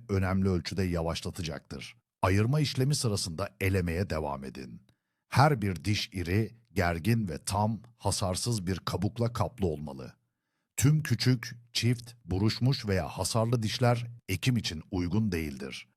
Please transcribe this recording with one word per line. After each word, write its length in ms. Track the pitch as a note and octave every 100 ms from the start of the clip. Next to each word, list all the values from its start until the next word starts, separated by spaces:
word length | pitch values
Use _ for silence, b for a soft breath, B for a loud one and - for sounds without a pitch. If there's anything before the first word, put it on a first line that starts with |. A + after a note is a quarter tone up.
| -
önemli 400 | G2 F#2 F#2+ F#2+
ölçüde 340 | F2+ - F2+
yavaşlatacaktır. 1120 | F#2 E2+ E2 D#2+ F2+ - E2 C#2 _ C#2 - - _ -
Ayırma 380 | F#2+ G2 A2 D3+
işlemi 340 | C#3+ C3 C#3
sırasında 540 | D3+ A#2+ G2 F#2+ D#2+ G2 -
elemeye 500 | F#2+ F#2+ F2 E2 F#2
devam 340 | D#2 D2 C#2
edin. 380 | C2+ B1+ B1 A1+ _ _ _ _ _
Her 340 | - D3+ C3
bir 220 | G2+ E2+
diş 240 | G2+ G2+ -
iri, 420 | F#2 E2+ G2+ G#2+ - _
gergin 560 | F#2 F2 E2 E2+ A#2 G2
ve 100 | D2
tam, 420 | - G2+ G#2+ A2 - _
hasarsız 680 | G2+ - F#2+ F2+ A#2+ A2 F2+
bir 120 | F2+
kabukla 540 | - E2+ G#2 - A#2
kaplı 340 | A#2 F2+ - F2+
olmalı. 460 | D2 D2 C2 B1 - _ _ _ _ _ -
Tüm 260 | C3+ D#3
küçük, 540 | - A#2 B2+ B2 - - -
çift, 400 | - A#2 B2 - -
buruşmuş 600 | E2+ F#2 A2 - B2 C#3 G#2
veya 220 | F#2 D2
hasarlı 540 | - F#2+ A2+ A2+ A#2+
dişler 440 | G#2+ - A#2+ A#2+ - - -
ekim 280 | F#2+ C3+ A#2+
için 260 | - D#2+ -
uygun 420 | F#2 F2+ G#2+ A2
değildir. 560 | E2+ D2+ C2 C2+ - -